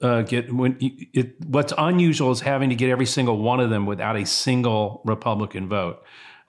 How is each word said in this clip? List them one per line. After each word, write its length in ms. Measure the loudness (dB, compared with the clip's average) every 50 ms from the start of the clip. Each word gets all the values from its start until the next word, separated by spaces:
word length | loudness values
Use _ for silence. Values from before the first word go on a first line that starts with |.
| 0
uh, 180 | 2 2 2
get, 320 | 0 0 -2 -4 -2 -2 -2
when 240 | 0 0 0 0 0
y-, 280 | -4 -4 -4 -8 -14 -2 -2
it, 300 | -2 -2 -2 -6 -12 -6
what's 260 | 0 0 0 0 0 -2
unusual 540 | 0 0 2 4 4 4 4 4 2 2 0
is 120 | 0 0
having 280 | 0 0 0 2 0 0
to 60 | 0
get 160 | 2 2 2
every 160 | 2 2 0
single 320 | 0 0 0 2 2 0 2
one 200 | 0 0 2 2
of 120 | 2 2
them 160 | 2 0 0
without 280 | -2 -4 -4 -4 -4 -2
a 80 | -2 -2
single 800 | -2 -2 -2 0 0 2 2 2 2 2 0 0 -2 -4 -4 -4
Republican 640 | -4 -4 -2 -2 -2 -2 -2 -4 -4 -6 -8 -6
vote. 360 | -4 -2 -2 -2 -4 -6 -10 -16 -20 -20 -20 -20 -20 -20 -20 _